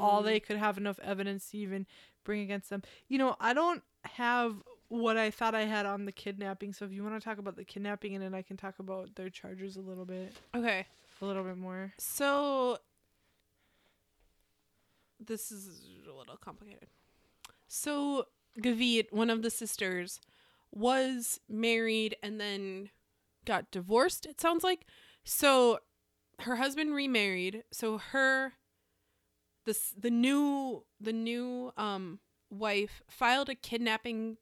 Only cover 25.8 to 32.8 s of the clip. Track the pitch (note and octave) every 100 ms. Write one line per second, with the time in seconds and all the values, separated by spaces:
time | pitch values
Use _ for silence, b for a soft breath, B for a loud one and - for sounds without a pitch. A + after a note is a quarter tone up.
25.8 | - _ _ _ _ - A#3 A#3+ C4+ C#4
26.8 | D#4 C#4+ C#4 A#3+ G3+ F#3 F3+ G#3 - -
27.8 | A3 A3 - C4+ C4+ C4+ C4+ - _ _
28.8 | _ _ _ _ _ _ _ _ - A3
29.8 | - G3+ A3+ A#3 B3+ C#4+ C#4+ C#4 C4+ A3
30.8 | - - G#3+ A3+ A3+ A#3+ B3 B3 B3 -
31.8 | G#3+ G3 F#3 F3+ _ _ - G3+ G#3+ G3+